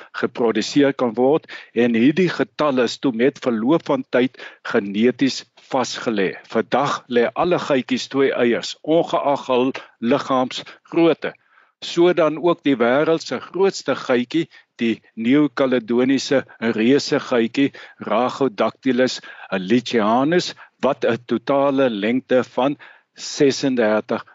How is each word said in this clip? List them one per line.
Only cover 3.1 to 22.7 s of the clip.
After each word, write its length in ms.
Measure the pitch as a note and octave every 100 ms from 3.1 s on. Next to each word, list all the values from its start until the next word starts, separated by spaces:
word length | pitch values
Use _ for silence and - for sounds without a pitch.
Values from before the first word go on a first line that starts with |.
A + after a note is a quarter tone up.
met 280 | A2+ B2+ -
verloop 460 | - A#2 A2+ E3 -
van 180 | C#3 -
tyd 280 | B2+ B2+ - - -
geneties 800 | - A#2 G2+ G2+ A#2 A#2+ C3+ - - _ _
vasgelê. 640 | C3+ - - - G#2+ F#2 - -
Vandag 560 | A#2 - B2 C#3 - -
lê 220 | A#2+ A#2
alle 260 | - E3+ E3
geitjies 480 | - C#3 B2 B2 -
twee 240 | C3+ C3+
eiers, 440 | - B2 A2 - -
ongeag 680 | - E3 E3 E3 C#3 C#3 -
hul 240 | B2+ C3 - - _
liggaamsgrootte. 1300 | A#2 C#3 - C3+ B2+ - - - _ D#3 E3+ D3 - - _ _ _ _
So 320 | - - F3
dan 240 | F3 D#3 D3+
ook 260 | E3+ E3
die 120 | D3 C3
wêreld 460 | A#2 C3 D#3 E3
se 180 | - A#2+
grootste 560 | - F3 G3 - - C3
geitjie, 540 | - B2 B2 D#3+ E3 - _ -
die 240 | A#2 G#2+ _ -
Nieu-Kaledoniese 1300 | A2+ C#3 D3 - C3+ B2+ A2 A#2+ B2+ C3+ - C3+ B2 -
reusegeitjie, 1120 | A2+ G#2+ A2+ C#3+ - C#3+ - B2 A2+ - C#3 - - -
Rhagodactylus 1200 | G#2+ G#2 B2 A#2 C3+ G#2 A2 - C3+ B2 B2+ - - - -
lichianus, 1040 | G2 F#2 B2 B2 A#2 G#2+ A#2 C#3 F3+ - - - _
wat 240 | B2 C#3+ A2+
'n 120 | A2+ -
totale 640 | A#2 - C#3 C#3 C3+ C3+
lengte 540 | G#2+ G#2 B2+ - B2+
van 340 | A#2 - C3